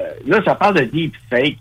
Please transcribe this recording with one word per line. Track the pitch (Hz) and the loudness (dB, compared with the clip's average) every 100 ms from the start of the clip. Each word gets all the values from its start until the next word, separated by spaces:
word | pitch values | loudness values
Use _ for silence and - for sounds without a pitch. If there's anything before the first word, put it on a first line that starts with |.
| 90 73 127 | -4 -8 -2
là, | 190 165 | 0 2
ça | 139 | 2
parle | 202 190 | 2 2
de | 120 | 0
deep | 156 160 - - | -2 -4 -6 -4
fake. | 120 143 - | 0 0 -2